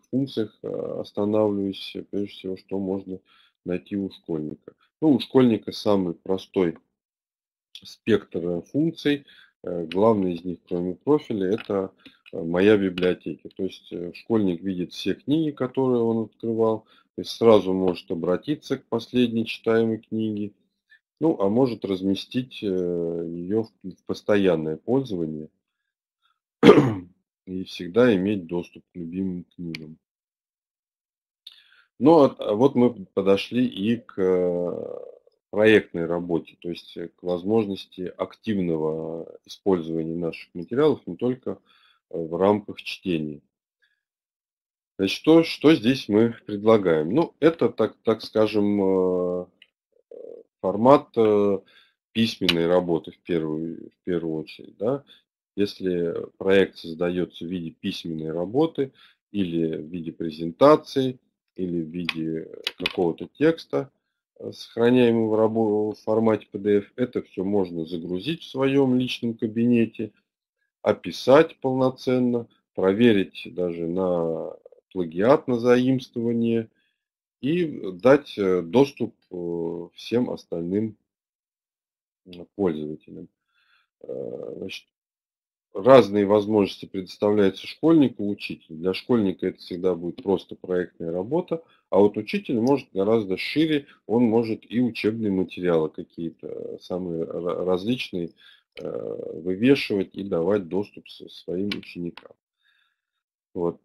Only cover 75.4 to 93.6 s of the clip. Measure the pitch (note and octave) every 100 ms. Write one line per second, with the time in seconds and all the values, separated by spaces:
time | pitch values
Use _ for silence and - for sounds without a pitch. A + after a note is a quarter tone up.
75.4 | - A#2+ B2 B2 B2+ B2+ - B2 A#2 A#2
76.4 | A#2 A2+ A2+ _ _ _ _ _ _ _
77.4 | B2+ F3 D#3+ - F#2+ F2 A#2+ C#3+ - G#2
78.4 | F#2+ F2+ E2 A#2 C#3 - A2+ _ _ F2+
79.4 | E2+ E2+ E2 E2+ E2+ - - A#2 F2 E2+
80.4 | - F2 F2 G2+ A2+ - _ _ _ _
81.4 | _ _ _ _ _ _ _ _ F#2 F2
82.4 | - - F#2 D2+ D2+ D2+ - F2 E2+ _
83.4 | _ _ _ _ _ _ - B1+ A#1+ A#1+
84.4 | - - F#2+ - _ _ _ _ _ _
85.4 | _ _ _ F#2+ A2 C3+ G2+ G#2 G2 G#2
86.4 | G2+ G#2+ F#2+ - - G2 F2+ - G#2 G#2
87.4 | G2 - - - D#3 E3 B2+ - G#2 G2
88.4 | - D#2 - D#2+ F#2 F#2 - A#2+ G2 E2
89.4 | F#2 - - F2 F2+ E2+ F2 - G2+ F2+
90.4 | - - F#2 F2+ F2 - E2 F2 G#2+ E3
91.4 | - E3 _ _ - F#2+ G#2 G#2+ - G3+
92.4 | - A#2+ B2 C#3 - F#2+ G2+ A#2 F#2+ F#2
93.4 | - C#3+